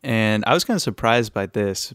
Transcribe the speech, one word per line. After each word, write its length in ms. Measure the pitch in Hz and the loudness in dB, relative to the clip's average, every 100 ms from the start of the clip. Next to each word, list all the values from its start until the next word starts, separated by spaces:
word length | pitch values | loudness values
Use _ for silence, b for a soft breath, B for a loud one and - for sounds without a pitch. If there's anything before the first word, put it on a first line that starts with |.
| 135 | -2
And 380 | 113 110 107 107 | 0 2 0 2
I 60 | |
was 120 | 160 | 0
kinda 160 | - 214 | 2 -2
surprised 520 | - 101 117 120 113 | -2 -2 2 2 2
by 140 | - 98 | -4 -4
this 480 | - 101 95 - | -2 -2 -4 -8